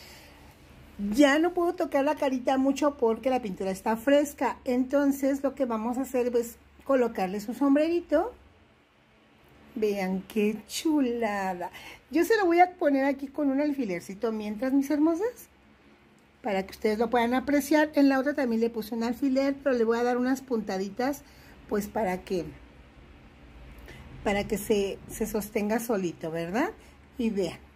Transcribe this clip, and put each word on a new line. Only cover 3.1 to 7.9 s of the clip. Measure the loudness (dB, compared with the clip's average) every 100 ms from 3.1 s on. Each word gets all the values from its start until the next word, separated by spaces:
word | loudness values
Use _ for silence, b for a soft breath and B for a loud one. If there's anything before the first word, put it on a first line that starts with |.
| 0 0
la | -2
pintura | -4 -6 -4
está | -4 -2 -2
fresca. | 4 4 2 -2 -4 -2 -2
Entonces, | -2 0 2 2 2 0 0
lo | -2 -2
que |
vamos | -2 -2 -4 -4
a |
hacer | -4 -2 0 0
es | -2 -10 -20 -16
colocarle | 0 2 2 0 -4 -4
su | -6
sombrerito. | 0 4 4 4